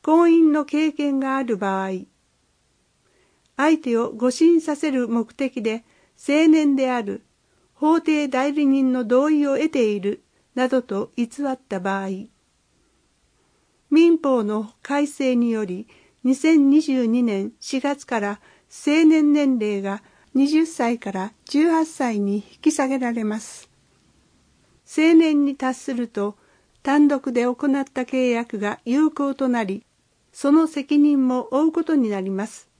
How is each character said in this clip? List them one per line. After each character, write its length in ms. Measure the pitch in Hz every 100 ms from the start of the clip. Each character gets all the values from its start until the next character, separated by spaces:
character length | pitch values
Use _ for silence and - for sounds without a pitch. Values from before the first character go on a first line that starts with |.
婚 280 | - 320 339
姻 200 | 330 320
の 140 | 302
経 280 | 285 294 311
験 280 | 302 294 269
が 160 | 269 269
あ 60 |
る 140 | 247 202
場 280 | 196 190
合、 220 | 190 185 196 _ _ _ _ _ _ _ _ _ _ _ _ _ _ -
相 220 | 294 320
手 180 | 262 226
を 140 | 233
誤 180 | 226 247
診 300 | 247 320 339
さ 160 | 320 294
せ 140 | 311
る 180 | 269 240
目 220 | 233 226
的 300 | - 269 254
で、 220 | 220 226 _ _ _ _
成 320 | - 294 320
年 260 | 311 294
で 160 | 269 262
あ 100 | 247
る、 220 | 202 196 _ _ _ _ _
法 260 | _ 302 330
定 280 | 320 302 294
代 240 | 262 285
理 140 | 294 277
人 260 | 269 262
の 120 | 254
同 260 | 220 247 294
意 160 | 302 285
を 100 | 269
得 120 | 311
て 160 | 285 214
い 100 | 208
る、 220 | 196 - _ _ _
な 140 | - 254
ど 140 | 262
と 300 | 240 196 214 -
偽 120 | 233 - 285
っ 100 | 262
た 220 | _ 196
場 240 | 196 196
合、 40 | 196 190 214 _ _ _ _ _ _ _ _ _ _ _ _ _ _ _ _
民 280 | 294 339 320
法 240 | 277 254
の 300 | 208 214 214 _
改 240 | - 285 294
正 300 | - 262 247
に 140 | 240
よ 140 | 226
り、 220 | 202 180 220 _ _ _
二 100 | 247
千 360 | 262 320 320 277
二 100 | 294
十 260 | 311 262 233
二 160 | 240
年 300 | 240 196 208 _
四 200 | - 269
月 260 | 285 277 -
か 120 | 233
ら 220 | 202 208 _ _ _
成 360 | - - 311
年 280 | 320 311 294
年 260 | 294 285 254
齢 240 | 214 202
が 200 | 196 202 _ _ _
二 140 | 262 277
十 180 | 311 320
歳 320 | - 233 233
か 140 | 202
ら 200 | 196 190 _
十 260 | - 277 330
八 140 | 320
歳 340 | 320 - 254 214
に 180 | 202 202
引 60 | - _
き 100 | 311
下 160 | 311 269
げ 100 | 269
ら 140 | 247
れ 100 | 233
ま 160 | 214 214
す。 320 | - - - _ _ _ _ _ _ _ _ _ _ _
成 300 | _ - 320
年 300 | 320 320 294
に 120 | 285 269
達 240 | 262 254
す 140 | -
る 140 | 240 233
と、 280 | 208 202 - _ _ _ _
単 260 | 269 294 294
独 240 | 277 277
で 100 | 240
行 80 | 247
っ 320 | 247 294 277
た 180 | 269 -
契 280 | 240 262 254
約 280 | 233 233 214
が 220 | 202 -
有 260 | 233 262 311
効 240 | 302 277
と 140 | 269 262
な 160 | 240
り、 200 | 196 196 _ _ _ _ _
そ 200 | - 277
の 140 | 311 320
責 320 | 302 277 294
任 280 | 294 277 254
も 220 | 254 -
負 160 | 262 320
う 40 |
こ 120 | 320
と 100 | 320
に 160 | 302 226
な 100 | 196
り 100 | 190
ま 160 | 196 226
す。 220 | - _